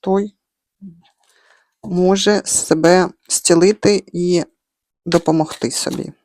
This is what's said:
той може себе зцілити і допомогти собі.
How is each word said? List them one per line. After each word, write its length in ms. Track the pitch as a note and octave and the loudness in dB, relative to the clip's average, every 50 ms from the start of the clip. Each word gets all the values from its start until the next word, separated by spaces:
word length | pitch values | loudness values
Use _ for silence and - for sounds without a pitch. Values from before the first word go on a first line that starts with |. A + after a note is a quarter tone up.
той 340 | - G3 F#3+ G3 G3+ G#3 _ _ _ _ _ _ _ _ _ _ G3 F#3+ E3 E3+ F3 _ _ _ _ _ _ _ _ _ _ _ _ _ _ _ - | -2 -2 -2 -2 -4 -6 _ _ _ _ _ _ _ _ _ _ -20 -20 -20 _ _ _ _ _ _ _ _ _ _ _ _ _ _ _ _ _ -12
може 600 | - F3+ F3+ F3+ F#3 G3 G3 G3 G3+ G#3 G3+ - | -6 -2 0 2 2 2 2 2 0 0 0 -2
себе 640 | - - - - - D#3+ D#3+ D#3+ E3 F3+ F#3 F3+ - - _ _ _ | -4 -6 -6 -2 -2 -2 2 4 4 4 4 2 0 -4 _ _ _
зцілити 760 | - - - - F3 E3+ F3 G3 G#3+ G#3 - G3+ G#3 G3 - - - | -8 -4 0 2 2 4 4 2 2 2 0 0 0 0 -4 -8 -8
і 320 | F3 F3 F3 F3+ E3+ - _ _ _ _ _ _ _ _ _ _ _ _ | -4 -2 0 0 -2 -2 _ _ _ _ _ _ _ _ _ _ _ _
допомогти 640 | F3 F3 E3+ - - D#3+ D#3+ D#3 D3+ - - - A#2 | -2 -2 0 0 0 0 0 -2 -4 -6 -8 -8 -6
собі. 420 | - - - - - - - - - _ | -6 -6 -8 -8 -8 -8 -10 -12 -16 _